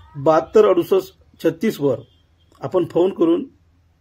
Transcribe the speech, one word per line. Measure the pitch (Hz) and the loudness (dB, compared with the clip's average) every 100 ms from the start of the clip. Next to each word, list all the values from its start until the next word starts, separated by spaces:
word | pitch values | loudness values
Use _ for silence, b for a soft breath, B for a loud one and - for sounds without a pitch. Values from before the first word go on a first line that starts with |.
| - 147 | -20 -6
बहात्तर | 139 160 165 220 208 | 0 0 2 2 4
अडुसष्ट | 170 170 190 185 _ _ _ | 2 0 -2 -2 _ _ _
छत्तीस | 165 156 226 - | -4 -2 -4 -2
वर | 143 117 - _ _ _ _ - | -4 -4 -8 _ _ _ _ -14
आपण | 135 190 | -6 -4
phone | 165 165 185 | -2 0 -2
करून | 196 165 175 262 _ _ _ _ _ | 0 0 0 -4 _ _ _ _ _